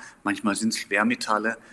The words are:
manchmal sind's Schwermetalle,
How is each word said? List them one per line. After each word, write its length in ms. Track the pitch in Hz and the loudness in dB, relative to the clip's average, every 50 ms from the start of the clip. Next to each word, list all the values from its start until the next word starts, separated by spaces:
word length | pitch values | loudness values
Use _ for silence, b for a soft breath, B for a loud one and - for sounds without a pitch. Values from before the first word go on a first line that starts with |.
| B B B B - | B B B B -4
manchmal 320 | 104 98 - - 107 98 | -4 -2 0 0 -2 0
sind's 200 | 95 110 113 110 | 0 0 0 -2
Schwermetalle, 800 | - - - 98 101 107 117 123 - - - 107 104 107 113 117 B B B | -2 -2 0 2 2 2 2 2 0 0 0 0 2 2 0 -2 B B B